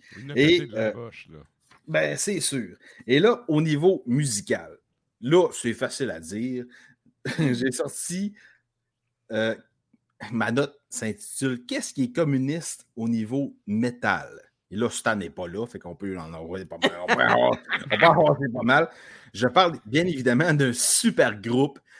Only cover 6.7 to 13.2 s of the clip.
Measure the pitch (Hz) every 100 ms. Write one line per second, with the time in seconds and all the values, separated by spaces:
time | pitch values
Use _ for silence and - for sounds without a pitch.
6.7 | - - _ _ _ 139 151 151 123 131
7.7 | 123 143 - - 180 202 208 - _ _
8.7 | _ _ _ _ _ - 110 110 - _
9.7 | _ _ _ _ - 104 113 107 117 -
10.7 | - - - 110 101 - - 135 123 -
11.7 | 269 - - 123 123 156 135 131 165 -
12.7 | - - - 117 117